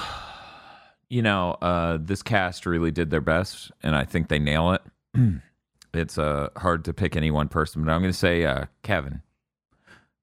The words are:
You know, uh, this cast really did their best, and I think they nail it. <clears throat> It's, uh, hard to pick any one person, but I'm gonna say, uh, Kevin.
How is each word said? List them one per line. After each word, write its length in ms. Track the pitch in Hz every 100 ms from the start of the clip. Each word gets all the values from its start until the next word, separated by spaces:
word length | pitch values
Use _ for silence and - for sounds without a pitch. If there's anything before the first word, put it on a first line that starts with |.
| - - - - - - - - - _ -
You 120 | 123
know, 300 | 113 98 90 -
uh, 340 | 87 87 85 82
this 220 | 80 98
cast 440 | - 107 90 87 92
really 240 | 85 82
did 180 | 78 82
their 140 | 80
best, 500 | 69 80 95 - - -
and 140 | - 76
I 80 |
think 240 | 69 87 80
they 100 | 73
nail 340 | 73 76 85
it. 100 | 92 - - _
<clears throat> 280 | 120 120 78 - _ _ _ -
It's, 240 | 82 78 -
uh, 320 | 76 71 71 -
hard 260 | 90 85
to 80 | 82
pick 240 | 78 87 82
any 140 | 78
one 180 | 76 76
person, 340 | 82 76 78
but 80 | 78
I'm 120 | 82
gonna 100 | 92
say, 320 | 87 90 85
uh, 220 | 80 67 71 _
Kevin. 400 | - 92 69 69 - _ _ _ _ _ _ - _ _